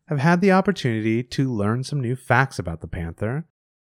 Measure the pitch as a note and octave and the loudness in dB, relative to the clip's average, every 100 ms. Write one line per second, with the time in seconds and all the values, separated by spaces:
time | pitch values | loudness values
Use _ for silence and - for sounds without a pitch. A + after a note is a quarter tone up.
0 | - D3 D3 F3 G3 F#3 G3 F#3 B2 A2 | -6 0 2 4 4 4 2 0 -2 0
1 | A2 A2+ B2+ - C3+ A2+ G2+ B2 C3 D3 | 0 0 -2 -2 0 0 0 0 -2 -4
2 | A#2+ B2+ - B2 C3+ - E2 E2 F2 E2+ | -4 -4 2 2 2 -2 -6 -8 -8 -8
3 | E2 - G#2+ C#3+ - _ _ _ _ | -8 -6 -6 -6 -8 _ _ _ _